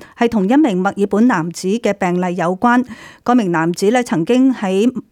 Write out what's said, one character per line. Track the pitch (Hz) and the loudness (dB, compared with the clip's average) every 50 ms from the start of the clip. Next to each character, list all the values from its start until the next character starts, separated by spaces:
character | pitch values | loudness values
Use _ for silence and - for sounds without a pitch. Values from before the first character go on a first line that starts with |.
| - - - | -8 -12 -6
係 | - 240 233 | -2 -2 2
同 | 233 214 185 | 2 2 2
一 | 196 254 | 2 2
名 | 294 320 247 180 180 | 4 2 2 2 0
墨 | 185 196 | -2 -2
爾 | - 196 202 | -2 -2 -2
本 | 202 - 208 233 | 0 2 2 2
男 | 254 233 175 156 175 | 2 2 0 -2 -4
子 | 165 - - | -6 -6 -4
嘅 | 185 208 233 - 208 202 | -4 -2 -2 -2 -2 -2
病 | - 196 180 175 180 | -2 -2 -2 -2 -2
例 | 185 180 175 | -2 -4 -2
有 | 190 165 175 185 | -2 -2 -2 -2
關。 | 185 - 240 240 254 240 - - - - - - _ - | 0 0 2 2 2 0 -4 -10 -20 -20 -20 -20 _ -2
嗰 | - 247 | 0 0
名 | 247 208 180 | 2 2 0
男 | 170 160 160 170 | -2 -2 -2 -2
子 | 175 - 196 208 | -2 -2 0 0
呢 | 247 254 | 0 0
曾 | 240 - - 156 165 | 0 -2 -2 -2 0
經 | - 240 254 262 269 | 0 2 2 2 2
喺 | 240 - 214 185 190 196 220 254 - 214 - _ | 0 0 -4 -2 0 0 0 0 -2 -4 -10 _